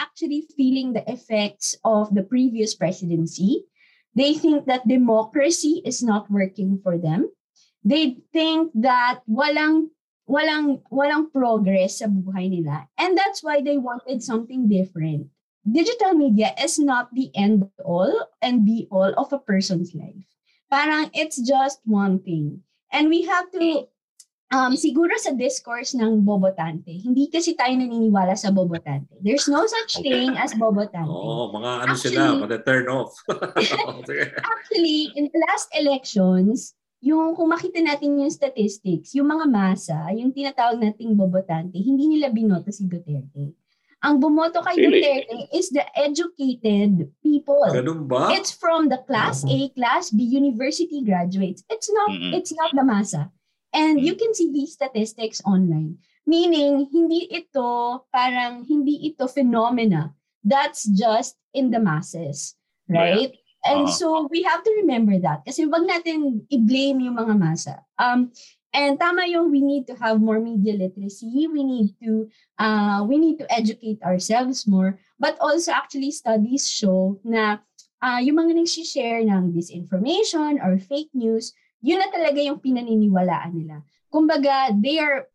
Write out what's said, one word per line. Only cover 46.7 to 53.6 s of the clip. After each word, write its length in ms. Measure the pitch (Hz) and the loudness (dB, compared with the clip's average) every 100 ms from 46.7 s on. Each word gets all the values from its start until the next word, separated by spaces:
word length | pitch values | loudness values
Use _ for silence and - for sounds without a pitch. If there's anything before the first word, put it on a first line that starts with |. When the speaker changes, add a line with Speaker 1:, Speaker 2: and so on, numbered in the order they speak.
| 202 208 185 143 - | 2 4 2 0 -4
Speaker 1:
people. 400 | 302 294 294 285 240 | 0 0 2 2 4
Speaker 3:
Ganun 320 | 127 127 165 | 2 -2 -4
ba? 240 | 139 127 175 381 | -2 0 2 0
Speaker 1:
It's 160 | - | -2
from 400 | - 349 330 302 | -4 0 2 2
the 80 | 247 - | 0 -2
class 340 | 226 - - | -2 0 -2
Speaker 3:
Oo. 80 | 139 | -2
Speaker 1:
A, 80 | 269 269 | -2 -2
class 400 | - 240 302 359 | -2 0 0 0
B, 80 | - | 0
university 800 | 240 269 277 220 262 330 330 294 | 2 2 2 0 -2 -2 -4 -2
graduates. 640 | 220 180 175 190 190 - - | 0 0 0 -2 -4 -6 -10
It's 160 | 440 427 | -8 -2
not, 240 | 415 415 | 0 0
Speaker 2:
Mm-mm. 240 | 403 277 370 | -2 -4 -4
Speaker 1:
it's 160 | 359 | -4
not 180 | 320 320 277 | -4 -2 2
the 80 | |
masa. 480 | 269 208 208 151 143 - _ _ | 2 2 0 -4 -6 -10 _ _